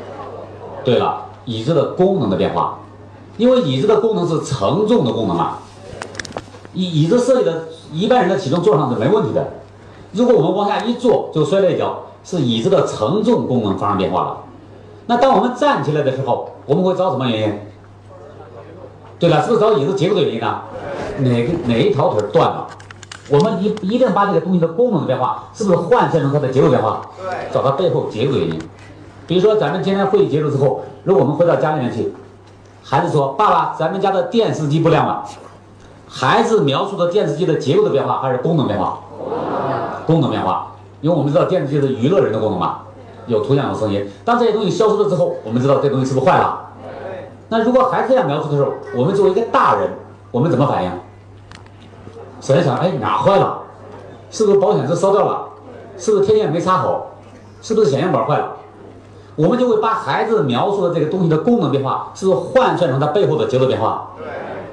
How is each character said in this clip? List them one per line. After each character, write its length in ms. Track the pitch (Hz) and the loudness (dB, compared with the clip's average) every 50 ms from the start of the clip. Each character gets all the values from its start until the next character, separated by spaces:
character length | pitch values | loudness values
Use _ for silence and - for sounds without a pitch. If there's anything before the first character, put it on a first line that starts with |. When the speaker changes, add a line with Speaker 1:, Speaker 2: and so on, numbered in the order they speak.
| - - - - - - - - - - - - - - - - - | -16 -16 -14 -14 -14 -14 -14 -16 -16 -16 -16 -16 -16 -14 -14 -4 -2
Speaker 1:
对 140 | - 117 107 | 0 2 2
了， 260 | - - - - - - - - - | 0 0 -2 -6 -10 -14 -18 -14 -12
椅 200 | - 113 110 110 | -10 -8 -6 -4
子 100 | 151 165 | 0 0
的 120 | 147 113 - - | 0 0 0 0
功 260 | - 185 196 196 175 | 2 2 2 2 0
能 100 | 120 98 | 0 0
的 80 | 92 | 0
变 160 | 82 82 78 80 | 0 0 0 0
化， 240 | 85 78 - - - - - - - - - - - - - - | -2 -2 -4 -6 -10 -16 -20 -20 -20 -20 -20 -20 -20 -20 -16 -4
因 120 | - 226 254 | 0 2 4
为 120 | 262 247 | 4 4
椅 200 | 180 143 131 135 | 2 0 0 0
子 60 | 147 | 2
的 120 | 214 220 208 | 2 2 4
功 160 | 220 220 208 | 2 2 0
能 100 | 180 175 | 0 0
是 140 | 160 160 147 - | 0 -2 -2 -2
承 440 | - 131 - - - 139 190 214 | -4 -4 -2 0 0 0 2 2
重 160 | 208 240 214 151 | 2 2 2 2
的 80 | 113 | 0
功 160 | - - 110 | -2 -2 -2
能 100 | 95 - | -2 -2
啊， 220 | 165 - - - - - - - - - - - - - - - - - - - - - - - - - - - | -2 -2 -4 -6 -10 -14 -20 -20 -20 -18 -18 -16 -14 -14 -14 -12 -14 -14 -12 -12 -12 -14 -14 -18 -20 -20 -10 -6
椅， 300 | 175 185 180 165 151 156 | -4 -4 0 0 2 2
椅 40 | |
子 100 | 165 226 | 4 4
设 220 | 240 - 262 262 233 | 2 4 4 2 4
计 40 | 202 | 2
的 200 | 170 156 160 - - - - - - | 0 -2 -2 -6 -10 -14 -18 -16 -10
一 160 | 151 160 202 | -6 -2 0
般 140 | - 247 247 | 2 4 4
人 80 | 180 185 | 4 2
的 80 | 190 | 0
体 120 | 143 - 131 | 0 0 0
重 120 | 156 175 | 0 2
坐 160 | - 214 - | 2 4 2
上 120 | 156 143 123 120 | 2 2 0 -2
是 60 | 104 | 0
没 100 | 113 151 | 2 2
问 160 | 208 214 170 | 2 2 2
题 80 | 113 85 | 0 -2
的。 120 | 82 76 - - - - - - - - - - - - - - | -2 -4 -4 -8 -14 -18 -20 -20 -20 -20 -20 -20 -20 -18 -8 -2
如 120 | 196 247 | 2 4
果 100 | 240 233 | 4 6
我 60 | 175 151 | 4 4
们 120 | 180 180 | 2 2
往 120 | 202 202 | 0 0
下 120 | 202 185 180 | 0 -2 -2
一 140 | 202 233 240 | -2 -2 -2
坐 360 | - - 240 175 - - - - | 0 2 2 2 2 0 -2 -2
就 100 | 156 147 | 0 0
摔 160 | 139 180 196 | 2 2 2
了 100 | 196 175 | 2 2
一 80 | 139 | 2
跤， 260 | 120 104 95 - - - - - - - | 0 -2 -4 -6 -8 -12 -16 -20 -20 -12
是 160 | - 190 170 | -6 -4 -2
椅 220 | 135 120 113 113 | 0 0 0 0
子 80 | 113 127 | 2 2
的 160 | 185 160 - | 2 2 2
承 380 | - - - 107 120 175 220 208 | 0 -2 -2 -2 0 0 0 2
重 240 | 240 233 170 117 | 2 2 2 0
功 160 | - 131 120 107 | 0 -2 0 0
能 120 | 98 95 | -2 -2
发 120 | 92 101 101 | -2 -2 -2
生 80 | 104 | 0
变 140 | 95 92 82 | 0 0 0
化 100 | 90 85 | 0 -2
了。 160 | - - - - - - - - - - - - - - - - - | -2 -4 -6 -10 -14 -18 -20 -20 -20 -20 -20 -20 -20 -20 -20 -14 -4
那 100 | - 240 | -2 0
当 180 | 233 269 269 - | 2 4 4 4
我 60 | 185 | 4
们 100 | 220 240 233 | 2 0 0
站 300 | - 294 285 262 160 139 | 0 2 2 2 0 0
起 80 | 143 | 0
来 100 | 143 151 | 0 0
的 140 | 139 131 127 | 0 0 -2
时 60 | 131 123 | -2 -2
候， 240 | 120 - - - - - - - | -2 -2 -2 -4 -8 -14 -12 -4
我 80 | 123 139 | 0 0
们 100 | 180 185 | 2 2
会 120 | 190 180 | 2 0
找 160 | 170 185 - | 0 0 0
什 60 | 135 | 0
么 100 | 123 131 | -2 -2
原 220 | 120 113 107 107 107 | -2 -2 0 -2 -2
因？ 100 | 101 101 - - - - - - - - - - - - - - - - - - - - - - - - - - - - - - - - | -2 -4 -10 -14 -18 -20 -20 -20 -20 -20 -20 -20 -20 -20 -20 -20 -20 -20 -20 -20 -18 -18 -18 -18 -18 -20 -20 -20 -20 -20 -20 -20 -4 0
对 100 | 175 165 | 2 2
了， 120 | 156 151 | 2 2
是 80 | - 220 | 2 2
不 60 | 233 | 2
是 40 | 196 | 2
找 140 | 208 226 214 | 4 2 2
椅 120 | 139 139 | 2 0
子 80 | 190 185 | 0 0
结 160 | - 160 - | 0 0 0
构 60 | - | 2
的 60 | - | 2
原 120 | 143 123 113 | 0 0 -2
因 60 | 110 | -2
呢？ 220 | 113 107 - - - - - - - - - - - - - | -4 -4 -4 -6 -10 -12 -14 -12 -10 -10 -10 -8 -8 -8 -4
哪 280 | - 135 123 120 117 117 | -2 0 2 2 2 0
个， 80 | 120 107 - - | -2 -2 -2 -2
哪 80 | 120 117 | 0 2
一 160 | 113 156 208 - | 2 2 2 2
条 160 | 131 160 180 - | 2 2 2 0
腿 100 | 104 104 - | 0 -2 0
断 160 | - 165 135 | 2 2 2
了？ 180 | - - - - - - - - - - - - - - - - - | 2 0 -4 -8 -12 -14 -18 -20 -20 -20 -20 -20 -20 -20 -20 -4 0
我 100 | 139 143 | 2 4
们 220 | 180 220 196 175 196 | 4 2 0 0 0
一， 120 | 208 - - | -2 -2 -2
一 160 | - 185 226 | -2 -2 2
定 140 | 247 262 226 180 | 2 2 2 4
把 140 | 202 196 | 2 2
这 60 | 196 185 | 2 2
个 80 | 165 | 0
东 120 | - 180 190 | 2 2 2
西 60 | 175 | 2
的 80 | 160 | 2
功 240 | 160 165 - 247 247 | 2 2 2 2 2
能 100 | 208 147 | 2 0
的 60 | 120 | 0
变 120 | 127 127 120 | -2 -2 0
化， 260 | 127 127 - - - - - | -2 -2 -4 -6 -10 -14 -8
是 100 | - 214 | -2 0
不 80 | 196 | 2
是 60 | 175 | 2
换 320 | 156 - - 247 - - - | 2 2 2 2 2 2 2
算 120 | - 160 139 | 0 0 0
成 80 | 139 | 0
它 80 | 139 147 | 0 0
的 100 | 127 123 | 0 0
结 120 | - 135 | 2 2
构 80 | 139 131 | 4 4
变 120 | 123 110 | 4 2
化？ 200 | 107 107 95 - - - - | 2 0 -2 -4 -8 -12 -14
Speaker 2:
对。 340 | - - 185 180 - - - | -12 -10 -8 -8 -8 -6 -4
Speaker 1:
找 100 | - 127 | -4 0
它 100 | - 139 | 0 0
背 200 | - - 185 165 | 0 0 0 0
后 140 | 127 143 - - | 0 -2 -2 -4
结 160 | - 107 127 | -4 -2 -2
构 80 | 147 - | 0 0
原 140 | - - | 0 -2
因。 120 | 80 - - - - - - - - - - - - - - - | -2 -4 -6 -10 -14 -18 -20 -20 -20 -20 -20 -20 -20 -20 -16 -6
比 80 | - 165 | -2 0
如 60 | 180 | 2
说 140 | 190 214 214 | 4 4 4
咱 160 | 214 160 147 | 2 0 0
们 100 | 180 185 | -2 -2
今 140 | 160 190 196 | -2 -2 0
天 100 | 196 196 | 0 0
会 140 | - - 196 | 2 2 2
议 80 | 160 | 2
结 140 | 127 127 151 | 2 0 0
束 80 | 151 143 | 0 0
之 80 | 127 | 0
后， 240 | 127 143 127 - - - - - - - | 2 2 0 0 -2 -6 -12 -16 -6 0
如 100 | - 131 | 2 2
果 100 | 135 123 | 4 2
我 40 | |
们 80 | 139 147 | 2 2
回 100 | 165 175 | 2 2
到 100 | 170 151 | 2 4
家 200 | 131 160 156 160 | 2 2 0 0
里 60 | 151 | -2
面 100 | 120 117 | -2 -4
去， 220 | - - 101 - - - - - - - - - - - - - - - - | -4 -4 -4 -4 -6 -10 -16 -20 -20 -20 -20 -20 -20 -20 -20 -20 -20 -20 -6
孩 220 | - 131 151 175 | -2 0 0 0
子 60 | 160 | 2
说 180 | 131 143 139 135 - | 0 0 0 0 0
：“爸 120 | - 214 196 | 2 2 4
爸， 260 | 180 165 160 - - | 4 2 2 0 -2
咱 140 | - 160 170 | -2 -2 -2
们 80 | 190 196 | -2 0
家 120 | 190 196 | 0 0
的 120 | 196 185 170 | 0 0 0
电 300 | - - 226 214 165 131 | 0 0 0 2 2 0
视 140 | 139 156 | -2 -2
机 120 | 139 151 160 | 0 0 2
不 100 | 143 165 | 4 4
亮 160 | 156 143 - | 4 2 2
了。” 160 | - - - - - - - - - - - - - - - - - - - - | 0 -2 -6 -8 -12 -14 -18 -20 -20 -20 -20 -20 -20 -20 -20 -20 -20 -20 -20 -20
孩 340 | - - - 131 135 175 226 | -16 -6 -2 0 2 2 2
子 200 | 226 233 226 202 | 2 2 2 2
描 240 | 160 139 131 165 196 | 2 2 0 0 -2
述 100 | 196 196 | -4 -2
的 160 | 165 175 170 | -2 -2 0
电 160 | 175 208 185 | 2 0 0
视 80 | 156 139 | 0 -2
机 100 | 156 180 | -2 0
的 100 | 160 151 | 0 0
结 200 | - - 131 156 | 0 0 2 2
构 80 | 202 - | 4 4
的 60 | - | 4
变 180 | - 127 123 | 2 0 0
化 120 | 127 117 - | 0 -2 -2
还 100 | 131 131 | -2 -2
是 60 | 123 - | -2 0
功 180 | - 165 170 | 0 0 2
能 100 | 151 117 | 2 0
变 120 | 104 101 104 | 0 0 -2
化？ 200 | 90 - - - - - - - - - - - - - - - - - - - - - - - - | -2 -4 -4 -8 -12 -16 -14 -12 -8 -6 -6 -6 -4 -4 -4 -4 -4 -4 -4 -4 -6 -6 -8 -4 0
功 160 | - 160 160 | 2 2 2
能 80 | 131 104 | 2 0
变 120 | 107 104 | 0 -2
化。 300 | 101 95 90 - - - - - - - - - | -2 -2 -2 -2 -4 -8 -14 -18 -20 -20 -12 -4
因 80 | - 156 | -2 0
为 60 | 175 | 0
我 80 | 147 135 | 0 0
们 80 | 147 | 2
知 60 | 147 | 2
道 80 | 175 - | 2 2
电 160 | - 185 175 | 2 0 -2
视 60 | 151 | -2
机 120 | 131 151 143 | -2 0 0
是 140 | 135 131 - | 0 0 0
娱 160 | 110 113 151 | 0 0 2
乐 100 | 196 190 | 4 4
人 120 | - - | 2 2
的 80 | - - | 0 -2
功 120 | 107 107 | -2 -2
能 80 | 95 87 | -2 -2
嘛， 220 | 85 - - - - - - - - - - - - | -2 -4 -4 -8 -12 -18 -20 -20 -20 -20 -20 -14 -4
有 140 | 120 113 107 - | -2 -2 0 2
图 120 | - 139 | 2 2
像 160 | 143 127 101 | 0 0 -2
有 40 | - | -2
声 160 | - 110 104 | -2 -2 -2
音。 160 | 101 101 101 - - - - | -2 -2 -4 -6 -10 -6 -2
当 140 | 226 240 | 0 2
这 80 | 233 240 | 2 2
些 60 | 220 | 2
东 120 | 208 220 208 | 2 2 0
西 60 | 175 | 0
消 180 | - - 220 208 | 0 2 2 2
失 120 | 196 208 | 4 2
了 80 | 208 - | 2 2
之 60 | 180 | 2
后， 180 | - - - - - - | 0 0 0 -2 -6 -6
我 60 | 110 | -4
们 100 | 113 123 | -2 0
知 80 | 127 | 2
道 100 | 139 139 - | 2 2 4
这 100 | 147 139 | 2 2
东 100 | 131 131 | 2 0
西 60 | 131 | 0
是 80 | 131 127 | 0 0
不 60 | 131 | 2
是 60 | 147 | 2
坏 100 | 180 151 | 4 4
了？ 240 | 120 - - - - - - - - - - - - - - - - - - - - - - | 4 2 0 -2 -6 -10 -14 -18 -16 -16 -14 -14 -12 -12 -12 -12 -12 -14 -16 -18 -20 -8 -4
那 140 | 220 226 208 | -2 0 2
如 80 | 247 | 2
果 180 | 247 254 - - | 4 4 2 2
孩 140 | 165 196 254 | 0 -2 0
子 60 | - | 2
这 60 | 262 | 2
样 120 | 180 165 | 2 2
描 120 | 143 143 151 | 0 -2 -2
述 100 | - 147 | -2 -2
的 60 | 147 | 0
时 80 | 143 135 | 0 0
候， 80 | 107 - - - - - | 0 -2 -6 -10 -6 -2
我 80 | 120 127 | 0 0
们 120 | 185 202 | 2 2
作 100 | 202 190 | 4 4
为 60 | 185 | 4
一 20 | 185 | 2
个 80 | 226 233 - | 2 0 0
大 240 | - 269 - - 113 | 2 2 2 2 2
人， 120 | 101 - - - - - - - - - - | 0 0 -2 -4 -10 -14 -18 -20 -20 -12 -4
我 100 | - 117 | -2 0
们 120 | 143 165 | 0 2
怎 80 | 127 120 | 2 2
么 80 | 143 | 2
反 160 | 131 120 - 92 | 0 0 -2 -4
应？ 80 | 90 90 90 - - - - - - - - - - - - - - - - - - - - - - - - - - - - | -4 -6 -8 -12 -16 -20 -20 -20 -20 -20 -20 -20 -20 -20 -20 -20 -20 -20 -20 -20 -20 -20 -20 -20 -18 -18 -18 -18 -18 -18 -8
首 120 | - - - | 0 2 2
先 100 | 170 156 | 2 2
想， 140 | 139 120 | 2 0
哎， 140 | - 160 185 170 139 | 0 0 -2 -2 -2
哪 160 | 104 90 95 | -2 -2 -2
坏 200 | - - 185 196 185 | 0 2 2 4 4
了？ 200 | - - - - - - - - - - - - - - - - - - | 2 0 -2 -8 -12 -16 -20 -20 -20 -20 -20 -20 -20 -20 -20 -20 -20 -12
是 160 | - - 220 | -2 0 2
不 60 | 202 | 4
是 80 | 190 - | 4 4
保 160 | 180 202 196 | 4 4 2
险 120 | 151 127 | 0 0
丝 80 | 127 170 | -2 0
烧 160 | - 190 196 | 0 2 2
掉 140 | 196 202 - | 4 2 2
了？ 200 | - - - - - - - - - - - - - - | 0 -2 -4 -8 -10 -14 -18 -20 -20 -20 -18 -20 -18 -16
是 140 | - - 220 | -6 -2 0
不 80 | 214 196 | 2 2
是 60 | 196 | 4
天 120 | 214 214 | 4 4
线 140 | 214 202 160 | 2 2 0
没 80 | 151 175 | -2 -2
插 180 | 165 185 185 | 0 0 0
好？ 300 | - - - - - - - - - - - - - - - - - | 0 0 -2 -4 -4 -6 -10 -16 -20 -20 -20 -20 -20 -20 -20 -20 -16
是 120 | - - 220 | -6 -2 2
不 100 | 214 214 | 2 4
是 60 | 151 | 4
显 100 | 131 123 | 2 2
像 100 | 160 180 | 2 2
板 140 | 143 117 - | 0 0 2
坏 120 | - - | 0 0
了？ 140 | - - - - - - - - - - - - - - - - - - - - | 0 -2 -4 -8 -14 -18 -20 -20 -20 -20 -20 -20 -20 -20 -20 -20 -20 -20 -10 -2
我 120 | - 156 | 0 2
们 100 | 180 240 | 2 2
就 100 | 240 247 | 2 2
会 100 | 247 220 | 2 2
把 160 | 214 226 226 208 | 2 2 0 -2
孩 300 | 190 - 135 147 196 220 | -2 -2 -2 -2 -2 0
子 180 | 220 226 196 156 | 0 0 0 2
描 280 | 127 120 127 160 202 | 0 0 0 0 0
述 160 | 202 196 180 | 0 0 0
的 60 | 170 165 | 0 0
这 60 | 165 | 0
个 80 | 151 156 | 0 0
东 120 | 190 190 180 | 0 0 2
西 60 | 160 | 2
的 80 | 156 156 | 2 2
功 200 | - 240 240 214 | 2 2 2 2
能 120 | 170 135 | 2 0
变 120 | 135 131 127 | 0 0 0
化， 280 | 127 - - - - - | -2 -4 -4 -6 -10 -10
是 120 | - 196 | -2 0
不 60 | 190 | 0
是 60 | 180 | 2
换 400 | 170 - - - 254 254 196 165 | 0 0 0 2 2 2 2 2
算 120 | - - 139 | 0 0 0
成 100 | 135 135 | 2 0
它 80 | 147 | 0
背 200 | 147 - 208 - | 0 2 2 2
后 80 | - 151 | 2 2
的 120 | - - | 0 0
结 100 | - 127 | 0 2
构 80 | 127 104 | 2 2
变 140 | 101 - 101 | 2 2 0
化？ 320 | 110 101 - - - - - | 0 -2 -2 -4 -8 -10 -14
Speaker 2:
对。 80 | - - - - - - - - - - - | -14 -12 -10 -10 -10 -10 -10 -10 -12 -12 -14